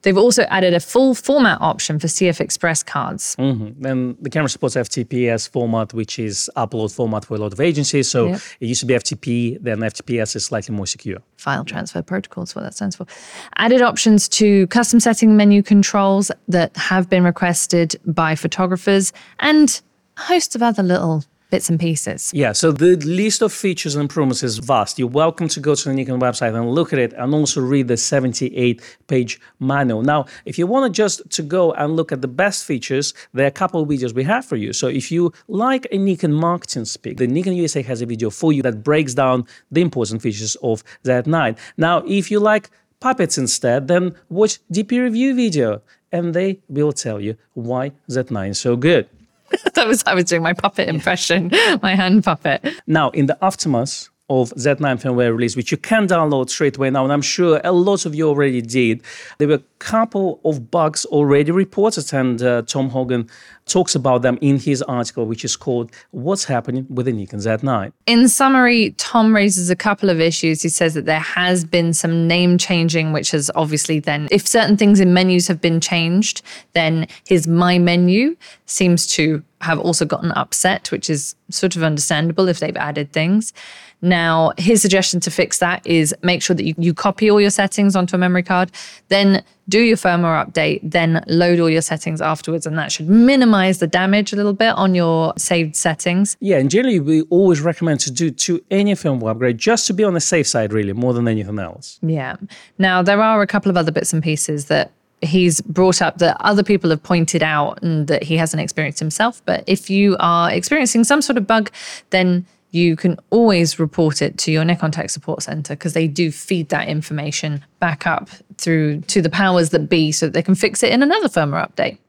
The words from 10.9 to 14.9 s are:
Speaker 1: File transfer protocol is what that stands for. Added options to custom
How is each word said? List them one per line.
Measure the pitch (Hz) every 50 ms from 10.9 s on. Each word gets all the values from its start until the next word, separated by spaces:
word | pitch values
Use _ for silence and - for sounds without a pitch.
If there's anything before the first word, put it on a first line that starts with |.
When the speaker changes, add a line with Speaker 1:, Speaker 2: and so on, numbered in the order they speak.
| - - - 107 92 92 _ _ _ _
Speaker 1:
File | - - 139 - -
transfer | - - - 208 - - 175 165
protocol | - 180 190 196 - - - 175
is | 175 -
what | - -
that | - -
stands | - 208 196 180
for. | - 185 - - - - - - - - - -
Added | - 208 233 247 262
options | 247 240 - 226 - 226 214 208 - -
to | - - 214 208 202 196 190
custom | 180 - 233 240 -